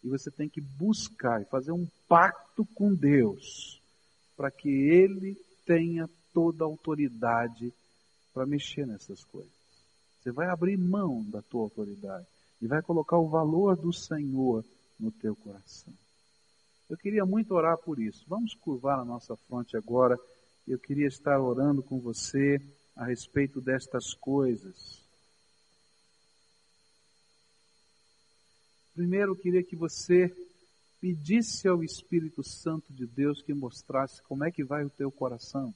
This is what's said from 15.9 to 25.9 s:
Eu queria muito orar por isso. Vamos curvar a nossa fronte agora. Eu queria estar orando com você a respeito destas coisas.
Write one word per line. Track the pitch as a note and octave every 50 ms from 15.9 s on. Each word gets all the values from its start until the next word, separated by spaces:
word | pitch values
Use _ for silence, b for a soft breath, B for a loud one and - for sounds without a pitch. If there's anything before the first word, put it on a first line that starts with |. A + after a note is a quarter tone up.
| - _ _ _ _ _ _ _ _ _ _ _ _ _ _ _ _ _ _ _
Eu | -
queria | E3+ _ G3+ G#3+ G#3+ F#3+
muito | F#3 F#3+ A3 A3 G#3+ G3
orar | E3+ D#3+ E3 E3 D#3+
por | - E3+ D3+ B2
isso. | A2 G#2+ - - _ -
Vamos | F3 A3 A#3+ G#3+ -
curvar | _ _ E3+ C#3+ B2 B2 C#3 C#3 C3
a | B2
nossa | A#2+ A#2+ A#2+ - - A#2
fronte | - _ _ B2 B2 A#2+ - -
agora. | A2+ G#2+ - A#2+ B2+ B2+ B2 B2 B2 b b b b b b b b _
Eu | - C3 B2+
queria | - - C#3 C#3+ D3
estar | C#3 C3+ - - D3 C#3+ C3+
orando | C3+ B2+ A#2+ B2+ C#3 D3 C#3+ C#3
com | C3 - C3+ C3
você | A#2+ A#2+ A2+ - - - - C#3 C#3 C#3 C#3+ C#3 C#3 - - _ _ _ _
a | - A#2+
respeito | A#2+ B2 A#2 - - _ C#3+ C#3 C3+ C#3 C3+
destas | B2+ B2+ C3 C3 - - - B2 A2+ - -
coisas. | _ - C3+ C3+ C#3 C3+ B2+ A#2+ G#2 - F#2+ F2+ - - - - - _ _ _ _ _ _ _ _ _ _ _ _ _ _ _ _ _ _